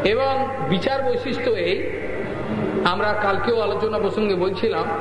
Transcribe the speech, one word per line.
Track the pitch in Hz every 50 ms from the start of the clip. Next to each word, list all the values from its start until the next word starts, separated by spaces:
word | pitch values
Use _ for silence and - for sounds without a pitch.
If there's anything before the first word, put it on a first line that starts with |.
| -
এবং | 190 220 254 269 269 208 208 - - - - 151 143
বিচার | 180 185 - 269 269 254
বৈশিষ্ট্য | 254 254 247 240 - 269 226 233 - 254
এই, | 220 190 170 175 196 - - - - - - - - - - - - - - - - - - - - - -
আমরা | 175 180 202 208 208 208 208
কালকেও | 208 196 190 185 - 240 233 226
আলোচনা | 214 202 208 196 220 214 214 196
প্রসঙ্গে | 190 190 - 214 214 202 190
বলছিলাম | 175 180 190 190 - 240 220 185 160 170 - 403 440